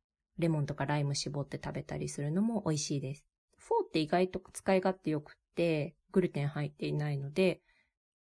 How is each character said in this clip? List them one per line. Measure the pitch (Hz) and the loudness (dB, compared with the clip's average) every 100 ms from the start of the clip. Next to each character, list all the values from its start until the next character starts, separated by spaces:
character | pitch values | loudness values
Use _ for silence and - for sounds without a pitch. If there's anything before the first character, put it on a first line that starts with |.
| _ _ _ - | _ _ _ 0
レ | 165 | 2
モ | 156 | 2
ン | 143 | 0
と | 143 | -2
か | 139 | 0
ラ | 147 | 0
イ | |
ム | 143 143 | 0 -2
絞 | - 147 | -4 -6
っ | 139 | -6
て | 143 | -8
食 | - 147 | -8 -8
べ | |
た | - 143 | -6 -6
り | 151 | -6
す | 147 | -4
る | 143 | -2
の | 170 | 0
も | 226 220 170 | 0 0 0
美 | |
味 | 151 | -2
し | - 147 | -2 -4
い | |
で | 131 147 | -4 -8
す。 | _ _ _ _ | _ _ _ _
フ | - 453 | 0 0
ォ | |
ー | - | 2
っ | |
て | 165 | 0
意 | 156 | 2
外 | 180 185 | 2 2
と | 185 - | -2 -10
使 | - - 190 | -4 2 4
い | |
勝 | 190 185 | 4 0
手 | - | -2
良 | 151 | -2
く | 151 | -4
っ | - _ - | -18 _ 0
て、 | 170 156 143 - _ | 2 2 -2 -8 _
グ | 190 | 2
ル | 175 | 2
テ | - | 0
ン | 143 | -2
入 | 147 147 | -2 -6
っ | |
て | - 147 | -4 -4
い | |
な | 147 147 | -2 -2
い | 143 | -4
の | 139 | -2
で、 | 147 190 - _ _ _ _ _ _ | 2 2 2 _ _ _ _ _ _